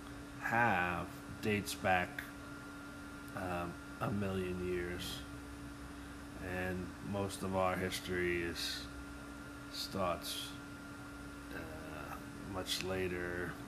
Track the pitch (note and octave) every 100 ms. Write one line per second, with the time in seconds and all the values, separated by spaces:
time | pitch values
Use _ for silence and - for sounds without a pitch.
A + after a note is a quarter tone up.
0 | - - - - - A#2 A#2 F#2 F2+ F2
1 | F2 - - - G#2+ G#2 F#2+ - G2+ F#2
2 | F2 - - - - - - - - -
3 | - - - - F#2 F2+ F2 E2+ - -
4 | - G2+ G2 F#2+ F2+ F2+ F2+ F2+ F2 F2
5 | - - - - - - - - - -
6 | - - - - F#2 F2+ F#2 F#2 F2 -
7 | - G2 G2 - G2 F#2+ F#2 F#2 F#2 -
8 | - F2+ F2+ F2 E2+ E2 - - - -
9 | - - - - - - - - - -
10 | F#2 E2+ - - - - - - - -
11 | - - - - - - - D#2 D#2 D2+
12 | C#2+ - - - - G2 - - F#2 F#2+
13 | F#2 F2+ F2+ F2 F2 -